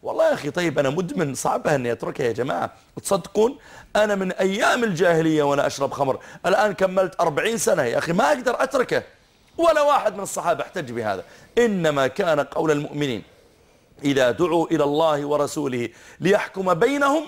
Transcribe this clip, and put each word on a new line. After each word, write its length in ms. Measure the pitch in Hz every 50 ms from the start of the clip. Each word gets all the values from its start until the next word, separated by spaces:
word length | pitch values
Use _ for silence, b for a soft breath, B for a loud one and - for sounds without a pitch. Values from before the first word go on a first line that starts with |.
| -
"والله 260 | - - 311 320 330
يا 40 | 285
أخي 180 | - - 147
طيب 280 | 139 175 180 170 139 165
أنا 100 | 147 135
مدمن، 460 | 139 165 190 170 294 277 170 143 131
صعبة 400 | 120 - 151 160 - - - 156
أني 160 | 139 123 120
أتركها 340 | 117 113 - 160 - - 143
يا 60 | 120
جماعة، 400 | 113 101 123 139 170 - - 110 b b b b b - -
تصدقون 540 | - 202 190 170 - - 202 214 240 269 - B B B B B B _
أنا 200 | 208 214 214 208
من 160 | 196 190 185
أيام 520 | 180 - 190 190 190 208 285 - - 262 240
الجاهلية 600 | 226 185 147 190 175 170 165 160 160 156 151 147
وأنا 240 | 143 143 143 139 143
أشرب 240 | - - 139 135
خمر، 280 | - 123 139 135 127 101 B B B B B
الآن 280 | 175 190 214 214 214 190
كملت 480 | - 190 190 185 190 190 180 - -
أربعين 360 | 175 165 151 147 151 202 233 214
سنة 260 | - - 214 170 139
يا 140 | 120 117 139
أخي 160 | 139 147 170
ما 140 | 185 240 285
أقدر 360 | 302 254 247 254 233 - 247
أتركه"؟ 400 | 254 - 277 240 - 165 131 - - - _ _ _ _ _ _ _ _ -
ولا 240 | 277 330 320 302
واحد 320 | 294 285 285 247 - 214 190
من 100 | 196 196
الصحابة 400 | - - 190 156 170 170 127 147
احتج 280 | - - 190 160 123
بهذا، 320 | 123 117 113 107 98 92 85 B B B B B B -
إنما 500 | 240 233 208 185 170 156 147 139 135 131
كان 320 | - - 185 175 160 147
قول 320 | 139 - - - 160 160
المؤمنين 520 | 151 147 147 - - 147 147 139 120 101 - - - _ _ _ _ _ _ _ _ _ _ _ _ - -
إذا 280 | 143 139 131 131 123
دعوا 360 | 117 - 170 175 160 170 165 156
إلى 160 | 170 156 147
الله 420 | 147 143 151 165 160 151 143 147
ورسوله 640 | 147 147 147 147 127 - 156 147 139 127 123 120 - B B B B B B
ليحكم 540 | - 170 196 202 - - - 190 190 185 180
بينهم 500 | 165 220 247 277 285 285 277 277 320 302